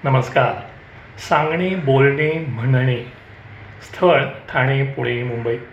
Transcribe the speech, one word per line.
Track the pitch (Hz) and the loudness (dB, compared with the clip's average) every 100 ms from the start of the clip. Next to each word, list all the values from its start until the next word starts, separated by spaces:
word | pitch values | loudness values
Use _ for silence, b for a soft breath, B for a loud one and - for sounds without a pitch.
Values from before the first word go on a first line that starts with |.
नमस्कार. | 139 131 120 143 123 - - - - - - - | 2 0 2 0 0 -2 -12 -20 -20 -20 -20 -18
सांगणे, | - 156 156 165 185 190 | 0 0 2 0 -2 -2
बोलणे, | 139 135 139 139 151 160 156 | 2 4 4 4 0 -2 -4
म्हणणे. | 113 123 131 127 120 - - - - - - - - | -4 0 2 2 -2 -6 -18 -20 -20 -20 -20 -20 -20
स्थळ | - - 180 143 | -18 0 4 4
ठाणे, | 135 - - - 131 135 | 2 -8 -6 -2 0 0
पुणे, | 135 - 123 120 | -2 -4 -4 -2
मुंबई. | 123 117 117 120 120 | -4 -4 -4 -4 -8